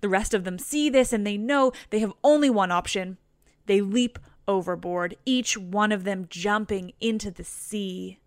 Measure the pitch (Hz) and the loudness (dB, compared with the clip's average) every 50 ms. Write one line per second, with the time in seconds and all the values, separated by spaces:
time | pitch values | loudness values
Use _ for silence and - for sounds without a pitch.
0 | - 202 190 190 220 - - 208 180 185 180 180 - - - 302 294 302 254 269 | 0 2 0 0 0 0 -2 -2 -2 -2 -8 -8 -8 -4 -2 0 2 4 4 4
1 | 254 240 - 220 202 208 208 202 208 240 285 285 269 262 254 - - - - 214 | 4 4 2 -2 -2 -2 -2 -4 -2 0 2 4 4 2 2 -2 -12 -4 -2 -2
2 | 220 202 196 _ _ 285 302 302 294 277 240 208 190 180 175 175 175 - - 196 | -2 -2 -4 _ _ 6 6 6 6 4 4 4 2 2 2 0 0 0 -4 -4
3 | 185 185 190 - _ _ _ _ _ _ _ _ _ - 202 196 202 196 196 247 | -4 -4 -8 -14 _ _ _ _ _ _ _ _ _ 2 2 2 2 2 2 2
4 | 247 240 - - - - _ - _ - 202 190 175 180 180 170 175 175 175 180 | 0 0 -2 -8 -18 -18 _ -14 _ 0 0 0 0 -2 -6 -6 -4 -6 -4 -4
5 | 175 180 - - _ - 262 254 240 - - 233 190 180 180 208 208 214 214 202 | -4 -4 -6 -8 _ 0 0 0 2 -2 -4 -6 -6 -6 -2 0 2 2 2 0
6 | 180 196 196 190 185 170 - 175 170 208 208 214 214 - 214 196 180 180 - _ | 0 -4 -4 -4 -6 -10 -10 -4 -2 0 0 0 0 -2 -4 -4 -4 -8 -12 _
7 | - 226 220 220 208 208 175 - 170 - - - - - - 214 202 190 185 185 | -2 -2 -2 0 -4 -6 -10 -10 -14 -14 -14 -14 -14 -8 -6 -6 -6 -6 -6 -8
8 | 185 185 190 _ _ | -10 -12 -14 _ _